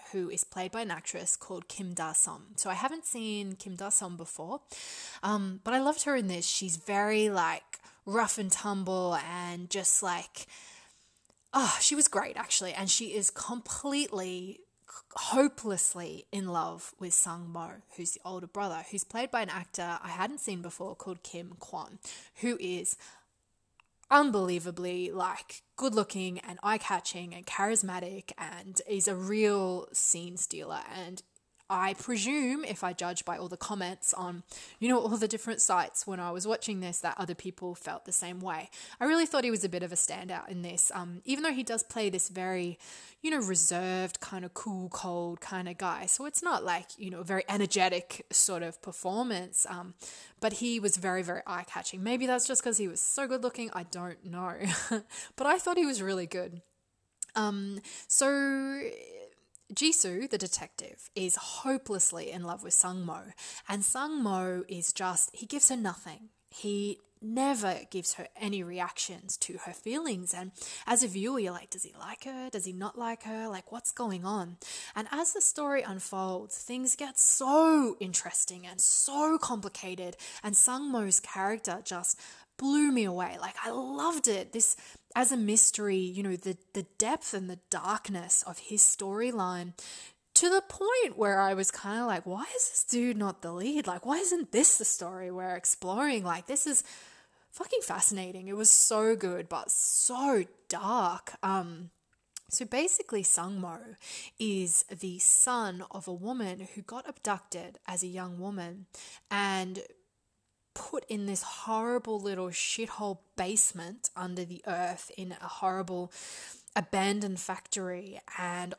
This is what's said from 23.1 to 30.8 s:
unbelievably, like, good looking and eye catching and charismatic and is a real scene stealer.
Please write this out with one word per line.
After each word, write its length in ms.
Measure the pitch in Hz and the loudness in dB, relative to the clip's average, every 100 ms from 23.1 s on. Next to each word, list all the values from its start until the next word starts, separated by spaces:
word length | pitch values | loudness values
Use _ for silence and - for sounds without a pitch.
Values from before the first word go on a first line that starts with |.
| - _ _ _ _ _ _ _ _ - | -20 _ _ _ _ _ _ _ _ 4
unbelievably, 1000 | 285 294 214 180 180 170 175 180 180 180 | 6 6 4 2 0 -4 -6 -4 -4 -4
like, 500 | 180 185 - - - - - | -2 -4 -4 -10 -16 -16 -2
good 180 | 262 | 2
looking 440 | 214 202 196 185 180 | 2 2 0 -4 -6
and 200 | - 180 | -10 -4
eye 160 | 202 214 | 0 0
catching 560 | - 185 - 180 175 | 2 -2 -2 -8 -10
and 120 | 175 180 | -12 -8
charismatic 840 | - 202 220 190 185 180 196 - - | 0 2 4 2 -2 -6 -8 -12 -10
and 420 | - 180 190 185 - | -10 -10 -4 -2 0
is 200 | 196 196 | 0 2
a 80 | 185 | 0
real 720 | 185 214 214 202 185 180 - | 0 4 4 4 2 -2 -2
scene 440 | - - 170 175 180 | 2 4 4 0 -6
stealer. 440 | - 160 156 160 | -6 -6 -6 -8